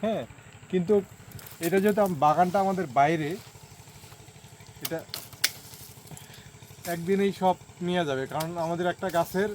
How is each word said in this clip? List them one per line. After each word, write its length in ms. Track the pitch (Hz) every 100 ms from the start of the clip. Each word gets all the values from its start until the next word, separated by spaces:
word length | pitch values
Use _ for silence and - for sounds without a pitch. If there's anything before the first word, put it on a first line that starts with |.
হ্যাঁ, 200 | 214 202 120 - - - -
কিন্তু 220 | 185 175 208 196 - - - - - 165
এটা 120 | 190
যেহেতু 180 | 202 208 196
আম-, 120 | 170
বাগানটা 340 | 147 151 180 190
আমাদের 220 | 190 185 170 123
বাইরে, 320 | 143 165 147 196 - - - - - - - - - - - - - -
এটা 140 | 151 165 - - - - - - - - - - - - - - - - - - -
একদিনেই 380 | 170 170 190 202 185
সব 140 | 185 180 - - 175
নেওয়া 180 | 180 160
যাবে, 160 | 135 135
কারণ 180 | 135 160 175
আমাদের 220 | 165 170 180
একটা 160 | 170 190 170
গাছের 340 | 170 185 214